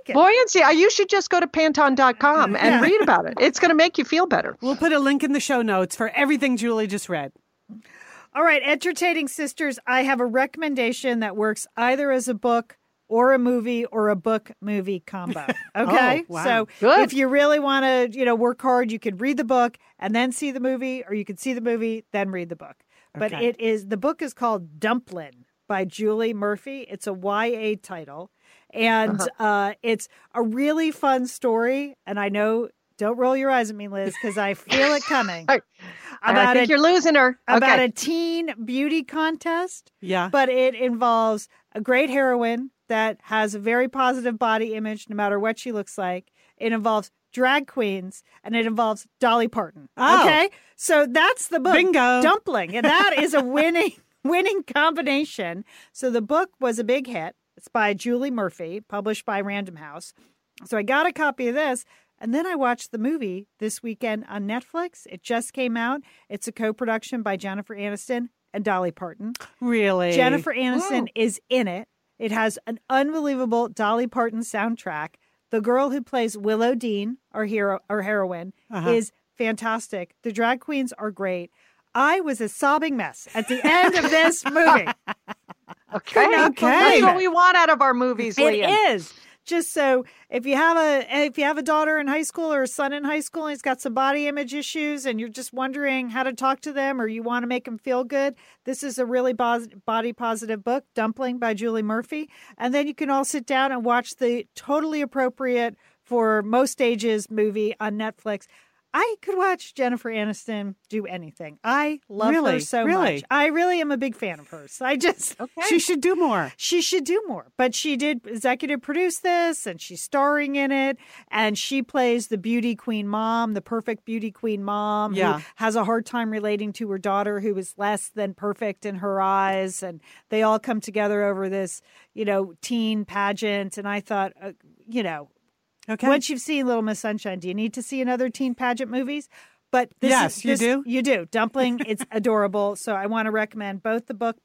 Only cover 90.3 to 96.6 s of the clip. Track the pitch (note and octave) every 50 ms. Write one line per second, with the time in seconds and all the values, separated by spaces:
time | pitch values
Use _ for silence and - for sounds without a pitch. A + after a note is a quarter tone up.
90.3 | - B3 A#3+ C#4 C4+ C#4 D#4+ E4 E4 E4 D#4 D4+ C#4+ C4+ A#3 - B3+ C#4+ D4 C#4+
91.3 | - D#4 C#4+ C#4+ D4+ D#4 C4 D#4+ D4+ D4+ D#4 D#4 D#4 D4+ C#4+ C4+ C#4+ D#4 D4+ -
92.3 | - E4+ E4 D#4 D4+ C#4 C4 B3 - - C#4+ C4+ C#4+ D4 C#4+ C#4+ D4+ D#4 D4 -
93.3 | - E4 D#4 D4+ D4 C4 - C#4 C4 C4 - C4 A3 C4 C4+ C#4 C#4 D4 D4 D4
94.3 | C#4+ C#4+ C#4 A#3 C4+ D4 C#4 - - D#4+ D4+ D4 D4 C#4 B3+ C4+ A3+ G#3+ A#3+ A3+
95.3 | G#3+ B3+ B3 - - B3+ C4 C4 C4 C#4+ C#4+ C#4 C4 C4 B3+ A#3+ A3 C4 B3+ C4+
96.3 | B3 - C4 C4+ C#4 -